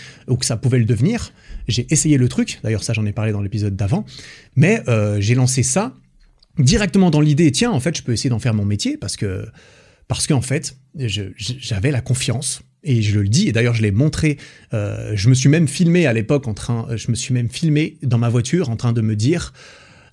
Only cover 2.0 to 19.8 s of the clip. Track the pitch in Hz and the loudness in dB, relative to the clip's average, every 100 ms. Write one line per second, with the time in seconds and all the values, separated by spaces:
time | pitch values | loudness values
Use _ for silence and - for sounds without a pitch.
2 | 156 143 123 - 240 - 110 107 - 110 | 4 4 2 0 -4 -4 -4 -4 -2 -2
3 | 107 101 110 101 101 107 101 95 101 175 | -2 -2 -4 -2 -4 -2 -2 -2 -2 -2
4 | 214 - - - - - 165 226 - 110 | -4 -16 -20 -20 -4 2 4 2 0 0
5 | 104 104 101 127 127 131 - 190 233 - | 0 0 2 2 2 2 0 0 -2 -8
6 | _ _ _ _ _ - 127 220 202 196 | _ _ _ _ _ 0 2 4 2 4
7 | 185 151 151 147 165 - 240 160 - - | 4 4 4 4 4 2 0 0 -2 -6
8 | - 113 135 113 123 107 101 104 247 302 | -4 -4 -2 -2 0 0 0 -2 -2 -4
9 | 98 - 104 95 110 - - - _ _ | -8 -6 -6 -6 -10 -18 -20 -20 _ _
10 | _ - - 139 - 139 - - _ 160 | _ -6 0 0 0 -4 -6 -14 _ -8
11 | 120 104 98 - - 127 - 95 123 131 | -6 -6 -8 -10 -10 -10 -6 -2 -2 -2
12 | - 123 - 113 - - - _ 165 120 | -2 -2 -2 -4 -6 -10 -14 _ -2 0
13 | 104 104 98 123 208 113 120 117 107 101 | 2 0 2 2 2 2 0 2 0 2
14 | 151 151 156 143 - - _ 110 101 107 | 0 2 -2 -2 -10 -20 _ -6 -4 -6
15 | 110 104 104 127 139 156 151 - 170 175 | -6 0 4 4 6 4 2 2 4 4
16 | 156 113 110 147 120 104 - 117 113 113 | 4 2 0 0 -2 -8 -4 -4 -4 -6
17 | - 110 - 123 117 - 165 147 160 - | -4 -4 -2 -2 -2 -2 0 2 0 -4
18 | 135 117 117 120 - 175 170 113 120 117 | -2 0 2 0 0 0 0 -2 0 0
19 | 110 104 117 175 - - - - | 0 0 0 0 -4 -14 -20 -20